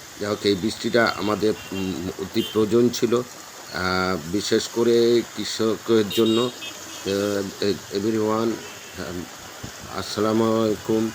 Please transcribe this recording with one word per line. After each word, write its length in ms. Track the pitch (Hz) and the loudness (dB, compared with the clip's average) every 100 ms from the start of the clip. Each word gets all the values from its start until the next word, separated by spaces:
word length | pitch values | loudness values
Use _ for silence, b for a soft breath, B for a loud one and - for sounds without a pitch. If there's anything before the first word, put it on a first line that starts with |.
| - - | -16 -8
যা 80 | 104 | -4
হোক, 180 | 104 104 | 0 2
এই 80 | |
বৃষ্টিটা 500 | 98 107 - 117 120 | 2 0 -2 0 4
আমাদের, 500 | 110 - 101 104 107 - - | 2 2 -2 2 0 0 -6
উম, 360 | 95 95 78 92 - | -4 -4 -4 -6 -6
অতি 240 | 95 113 101 | -4 -2 0
প্রয়োজন 360 | 107 107 117 120 | 2 4 4 4
ছিল, 280 | 120 117 120 | 2 0 0
আহ, 1120 | 123 - - - - 80 92 92 92 92 78 | -2 -12 -16 -16 -10 -2 0 2 2 0 -2
বিশেষ 360 | 101 - 113 - | -2 2 2 2
করে 540 | 113 117 117 117 120 110 - | 2 4 6 6 4 2 -6
কৃষকের 760 | 101 - 110 98 - 113 104 | -6 0 0 0 4 4 4
জন্য। 300 | 104 113 113 | 2 4 4
আহ, 1200 | 123 - - - - - 95 98 101 101 101 - | 2 -4 -12 -12 -14 -8 -2 0 0 0 -4 -2
এ-, 340 | 101 82 - 101 | -2 -2 -4 -2
everyone, 520 | 107 110 107 110 113 110 - - - - | 0 0 2 2 0 -2 -8 -14 -14 -10
আহ, 1000 | 80 87 80 - - - - - - 78 | -8 -8 -10 -14 -16 -14 -14 -14 -10 -8
আসসালামু 640 | 95 - 107 110 113 110 | -4 0 2 4 4 4
আলাইকুম। 480 | 110 98 - 110 113 | 2 0 0 2 0